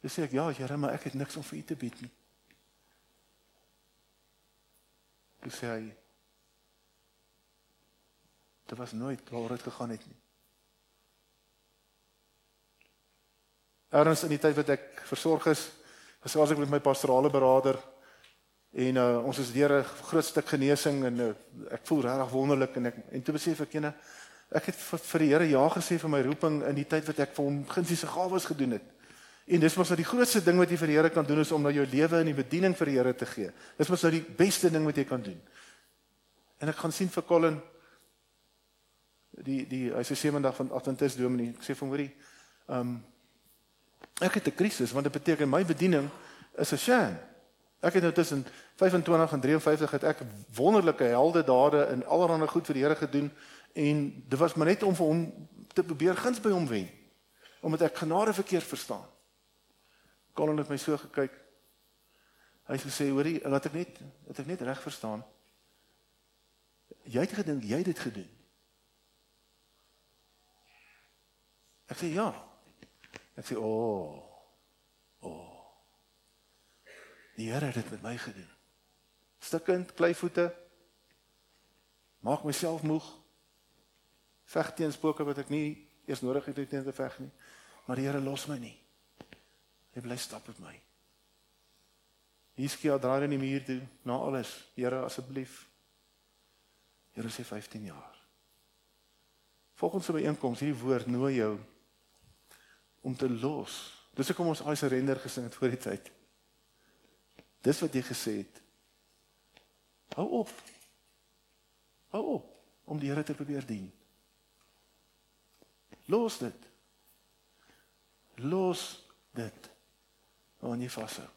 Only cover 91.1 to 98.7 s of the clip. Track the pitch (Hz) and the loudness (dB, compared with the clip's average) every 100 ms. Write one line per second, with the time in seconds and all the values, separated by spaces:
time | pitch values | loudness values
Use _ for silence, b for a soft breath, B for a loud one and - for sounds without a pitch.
91.1 | _ _ _ _ _ _ _ _ _ _ | _ _ _ _ _ _ _ _ _ _
92.1 | _ _ _ _ - 139 - 156 139 131 | _ _ _ _ -8 -8 -2 0 0 2
93.1 | 135 147 139 135 139 131 127 131 _ - | 0 0 -2 -2 -4 -4 -8 -8 _ -6
94.1 | 127 - 135 113 - - - 123 131 123 | -4 -2 -4 -6 -12 -18 -6 -4 -4 -6
95.1 | - 131 135 131 - - _ _ _ _ | -10 -10 -10 -12 -16 -20 _ _ _ _
96.1 | _ _ _ _ _ _ _ _ _ _ | _ _ _ _ _ _ _ _ _ _
97.1 | - 113 110 120 104 104 113 104 73 - | -12 -10 -10 -10 -12 -12 -14 -12 -16 -20
98.1 | - _ _ _ _ _ | -20 _ _ _ _ _